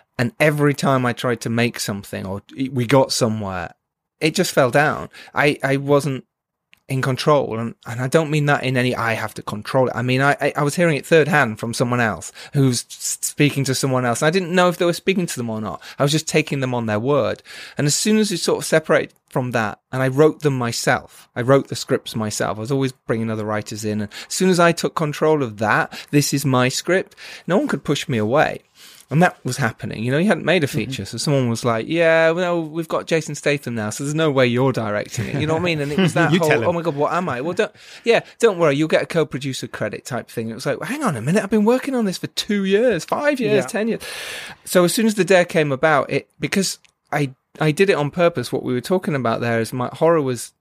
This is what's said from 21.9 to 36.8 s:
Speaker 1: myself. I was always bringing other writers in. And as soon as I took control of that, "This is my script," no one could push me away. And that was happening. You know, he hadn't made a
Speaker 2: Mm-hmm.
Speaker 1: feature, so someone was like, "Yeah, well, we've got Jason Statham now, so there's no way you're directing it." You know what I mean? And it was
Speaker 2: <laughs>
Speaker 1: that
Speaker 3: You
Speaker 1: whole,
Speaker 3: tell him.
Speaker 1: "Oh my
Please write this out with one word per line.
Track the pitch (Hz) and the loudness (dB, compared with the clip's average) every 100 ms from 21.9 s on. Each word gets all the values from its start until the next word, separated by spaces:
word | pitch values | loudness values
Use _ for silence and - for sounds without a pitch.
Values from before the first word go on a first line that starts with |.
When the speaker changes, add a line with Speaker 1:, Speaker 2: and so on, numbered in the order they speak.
| 127 - 113 | -4 -4 -6
Speaker 1:
myself. | 107 - 117 101 | -4 -2 -4 -4
I | |
was | 113 | -4
always | 139 135 | -2 -2
bringing | - - 117 113 | -6 -6 -4 -2
other | 110 107 | -4 -4
writers | 107 104 107 | -4 -6 -8
in. | 107 107 | -4 -4
And | 101 - - | -4 -8 -10
as | |
soon | - 185 | 0 2
as | 175 | 6
I | 170 | 4
took | 165 156 - | 4 -2 -2
control | 151 143 156 156 | -4 0 2 2
of | 127 104 | 0 -2
that, | 107 131 - - - | 0 2 0 -8 0
"This | 147 143 143 | 0 2 0
is | 139 | 2
my | 127 123 | 2 2
script," | - - 180 - - - - - | -2 0 0 -2 -12 -20 -16 0
no | 185 | 0
one | 302 | 2
could | - | -2
push | - 143 - | -2 -2 0
me | 120 | -2
away. | 107 139 - 50 - _ - - - | 2 2 2 0 -14 _ -20 -20 -4
And | 139 | 2
that | 180 - - | 2 2 -8
was | 123 | -2
happening. | 117 - 104 - | -4 -4 -10 -6
You | 117 | -2
know, | 139 | 0
he | 196 | 2
hadn't | 165 - | 0 2
made | 180 | 0
a | 147 | 0
Speaker 2:
Mm-hmm. | 147 | -2
Speaker 1:
feature, | 110 131 95 | -6 -8 -8
so | 117 | -6
someone | - 139 123 | 0 2 2
was | 113 | 0
like, | 123 113 - | -2 -2 -2
"Yeah, | 165 165 160 160 | 2 4 4 4
well, | 165 180 175 | 2 0 -2
we've | 156 160 160 | -4 -6 -4
got | 151 95 | -6 -2
Jason | 165 156 147 | -2 -2 -4
Statham | 151 143 - 117 | -2 -2 -4 -6
now, | 107 | -6
so | - | -6
there's | 143 151 | -4 0
no | 160 | 0
way | 135 127 | 4 2
you're | 120 135 | 4 2
directing | 123 110 104 - - 107 | 0 -2 -4 -4 -8 -6
it." | - | -4
You | 151 | -2
know | |
what | 160 | 0
I | 175 | 0
mean? | 156 | -2
And | 143 | -2
it | 147 | 2
was | 180 | 2
Speaker 2:
<laughs> | 175 | 4
Speaker 1:
that | 165 | 4
Speaker 3:
You | 175 | 4
Speaker 1:
whole, | 160 | 4
Speaker 3:
tell | 127 | 2
him. | 117 | 2
Speaker 1:
"Oh | |
my | 170 | 0